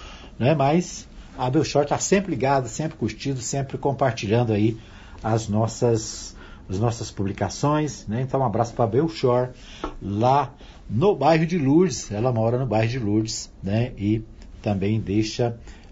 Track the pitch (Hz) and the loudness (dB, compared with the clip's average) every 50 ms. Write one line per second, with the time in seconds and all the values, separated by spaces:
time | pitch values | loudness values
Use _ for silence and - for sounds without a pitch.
0 | - - - - - - - - 113 139 165 143 135 143 156 180 175 - - - | -18 -18 -18 -18 -18 -16 -6 0 2 2 4 4 4 4 4 2 0 -2 -10 -14
1 | - - - - - - - - 131 127 127 156 131 - - 139 147 - 147 123 | -16 -18 -18 -18 -18 -14 -6 -4 -2 2 2 2 2 2 2 2 2 2 0 -2
2 | - - 190 202 190 180 151 110 123 135 139 135 123 117 - - 151 156 - - | 2 2 2 2 2 0 -4 0 2 2 2 2 0 -2 -6 -4 -6 -6 -4 -4
3 | 120 110 107 - - 135 135 127 113 - - 139 135 - - - - 143 131 - | -4 -4 -4 -4 -4 -4 -4 -4 -4 -4 -4 -4 -4 -4 -6 -2 -2 0 2 2
4 | 139 131 - - 120 98 107 120 120 110 107 104 107 117 - - - - - - | 2 2 2 0 0 2 4 4 4 4 4 4 4 2 0 -2 -12 -18 -20 -20
5 | - - - - - 110 117 110 110 101 101 110 113 110 - - 123 120 117 107 | -20 -18 -14 -6 -2 0 0 0 0 0 0 2 2 0 0 2 2 2 2 2
6 | - - - - - - - - - - - - - - 92 95 117 117 113 - | 0 -6 -10 -12 -14 -14 -16 -18 -18 -18 -18 -18 -10 -6 -4 0 0 0 0 -2
7 | 104 - - - 95 95 104 - 104 92 - - - 143 151 151 156 139 - - | -8 -10 -6 -4 -4 -4 -2 -2 -4 -4 -2 0 0 2 2 2 0 -2 -6 -10
8 | - - 107 123 131 131 - 135 131 117 92 110 117 117 - - 120 104 104 135 | -8 -6 -4 -4 -4 -2 -2 0 0 0 2 0 0 0 0 0 0 2 2 2
9 | 165 160 - - - 123 120 123 127 127 - - - - - - - - - - | 0 0 -2 0 2 2 2 2 0 -2 -6 -16 -18 -18 -12 -10 -10 -10 -10 -8
10 | - 95 101 104 117 127 135 143 135 135 - - - - - - - - 101 120 | -6 -4 0 2 4 4 4 4 2 -2 -8 -18 -20 -20 -20 -18 -10 -4 0 2
11 | 170 208 185 139 135 151 165 160 165 156 185 175 135 135 143 170 185 175 120 - | 4 4 4 4 4 4 6 4 4 2 0 2 2 4 6 6 4 4 0 -4
12 | - - 104 104 117 131 120 110 110 113 120 127 135 110 104 110 113 113 127 135 | -8 -6 -4 0 0 2 2 2 2 2 2 0 0 0 2 2 2 2 0 -2
13 | 110 101 104 110 110 113 - - - - - - - 95 101 113 123 131 - - | -2 0 0 0 0 -2 -6 -8 -10 -12 -14 -8 -4 -2 0 0 0 -2 -4 -2
14 | 98 104 110 117 113 - - - - - - - - 110 101 95 95 101 110 110 | 0 0 0 0 -2 -8 -16 -20 -20 -18 -14 -6 -2 -2 -2 0 0 0 0 0
15 | 107 95 98 107 110 107 - - 123 117 117 - - - - - - - | -2 0 0 0 0 -2 0 -2 -2 -2 -2 -6 -14 -18 -20 -20 -20 -14